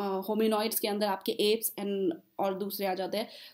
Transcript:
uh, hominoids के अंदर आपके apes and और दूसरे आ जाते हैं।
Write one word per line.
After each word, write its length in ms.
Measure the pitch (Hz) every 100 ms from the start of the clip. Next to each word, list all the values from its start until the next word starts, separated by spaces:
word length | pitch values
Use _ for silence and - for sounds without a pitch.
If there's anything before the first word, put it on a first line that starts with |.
uh, 220 | 202 190 190
hominoids 500 | 214 220 214 226 226
के 80 | 214
अंदर 180 | 202 208
आपके 260 | - - -
apes 280 | 208 226 - -
and 300 | 202 196 190 160 - -
और 140 | 196 190
दूसरे 280 | 202 196 196
आ 80 |
जाते 240 | 185 185 202
हैं। 100 | 226 - -